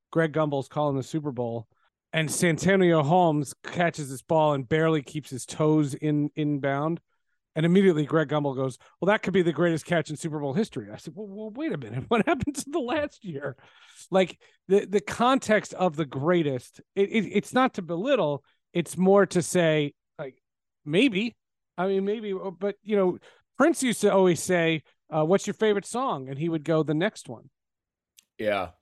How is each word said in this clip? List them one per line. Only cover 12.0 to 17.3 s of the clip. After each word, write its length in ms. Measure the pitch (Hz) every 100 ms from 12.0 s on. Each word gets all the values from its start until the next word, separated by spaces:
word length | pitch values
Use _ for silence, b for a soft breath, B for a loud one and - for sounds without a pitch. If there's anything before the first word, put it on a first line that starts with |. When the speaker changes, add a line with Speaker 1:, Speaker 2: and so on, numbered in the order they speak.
Speaker 1:
<laughs> 40 | -
What 180 | 233 240
happened 300 | 302 294 269
to 140 | 277
the 80 | 311
last 460 | 240 302 294 -
year?" 320 | 196 139 151 - B B B B B
Like, 280 | 185 175 - b b -
the, 180 | 196 -
the 140 | 196
context 720 | - - 247 269 - 208 -
of 220 | - 185 147
the 100 | 143
greatest, 720 | 135 151 175 147 127 - - _
it, 160 | 196 202
it, 180 | 226 175